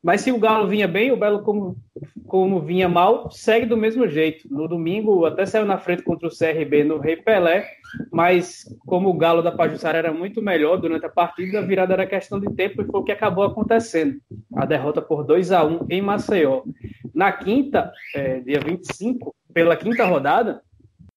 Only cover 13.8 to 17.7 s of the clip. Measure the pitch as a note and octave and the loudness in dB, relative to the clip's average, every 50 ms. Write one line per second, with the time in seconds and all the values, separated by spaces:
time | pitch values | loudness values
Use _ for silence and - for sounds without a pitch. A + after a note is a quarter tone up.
13.8 | A3+ - - E3 D#3 C#3+ C3 - - _ - - - _ B2 C3+ C3+ C3 D#3 C#3 | 0 0 -2 0 0 0 -2 -6 -10 _ -20 -20 -18 _ -6 -4 -2 0 0 0
14.8 | C3 D3 D3 D#3+ - - D#3+ D3 C#3+ B2+ D#3 F3+ F#3 E3+ F#3+ E3+ D#3 D3+ E3 E3 | -2 -2 -2 -4 -2 -2 -4 -2 2 2 4 4 4 4 2 2 2 2 0 -2
15.8 | C3 - F3 F#3+ G3+ G3+ G3+ G#3 - - G#3+ F3+ D3+ C3+ C3+ B2+ - - - - | -4 -4 -4 -2 -2 -2 -2 -2 -2 0 2 2 2 2 2 0 -4 -8 -12 -14
16.8 | - - - - - - - D#3 G3 G3 F#3+ - - F#3 A3+ C#4+ C#4 - | -16 -16 -16 -16 -16 -8 -2 0 0 2 0 -2 -2 0 0 2 2 2